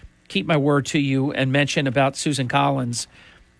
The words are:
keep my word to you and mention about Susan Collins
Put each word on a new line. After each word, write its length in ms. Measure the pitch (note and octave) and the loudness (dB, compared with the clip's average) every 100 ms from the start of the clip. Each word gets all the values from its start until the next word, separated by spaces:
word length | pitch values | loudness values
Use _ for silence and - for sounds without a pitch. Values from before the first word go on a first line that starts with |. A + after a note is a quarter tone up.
| - _ _ | -20 _ _
keep 180 | - - | -4 0
my 120 | D#3 | 2
word 280 | C#3+ C#3+ B2 | 2 2 0
to 120 | D#3 | -2
you 320 | C#3 C3+ C#3 | 0 0 0
and 200 | - C3 | -2 0
mention 360 | C#3 C#3+ - C#3 | 2 0 0 0
about 280 | B2+ C3+ - | 2 0 0
Susan 320 | D#3+ C3+ B2 | -4 -2 0
Collins 600 | C#3+ C#3 C#3 B2 A#2 - - - - _ _ | 0 2 0 -2 -6 -8 -16 -20 -20 _ _